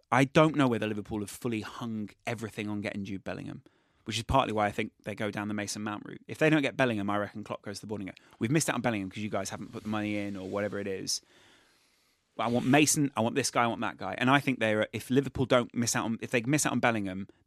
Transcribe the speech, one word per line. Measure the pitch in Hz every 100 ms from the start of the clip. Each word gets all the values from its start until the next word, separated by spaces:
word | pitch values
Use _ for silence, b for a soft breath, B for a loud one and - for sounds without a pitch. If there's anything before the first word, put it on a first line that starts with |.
| -
I | 123
don't | 139 170 160 147
know | 131
whether | 113 107
Liverpool | 104 98 110
have | 98
fully | - 123 110
hung | - - 117 110 101 - -
everything | 113 110 - 104
on | 104
getting | 101 104 98
Jude | 98
Bellingham, | - 95 95 95 - b b b -
which | 110
is |
partly | 117 135 107
why | 107 104
I |
think | 107 110 _ -
they |
go | 101 104
down | 104 104
the |
Mason | 104 104 107
Mount | 107 104
route. | - - -
If | 113
they | 156
don't | 156
get | 135 -
Bellingham, | 131 107 101
I | 104
reckon | 101 110
Klopp | 104 110
goes | - 98
to |
the | 107
boarding | 104 95
gate. | - B B
"We've | 110
missed | 156 151
out | 127
on |
Bellingham | 120 107 95
'cause | 107
you | 104
guys | 104 95
haven't | 104 98
put | 113
the | 107
money | 107 104 104
in," | 101 98
or | 95
whatever | 101 104 101
it | 101
is. | 95 95 - _ b b b b b b b b b _ -
"I | 110
want | 120 117
Mason, | 143 147 156 139 -
I |
want | 113 131
this | 120
guy, | 131 117
I |
want | 117
that | 107 -
guy." | 95 95
And | 127
I | 143
think | 139 127
they're, | 110 107 107
if | 110 -
Liverpool | 131 131 - 123
don't | 127 120 123
miss | 117 123
out | 104
on, | 113
if | 117
they | 127
miss | 117 147 -
out |
on | 123
Bellingham, | 123 113 98 95 101 B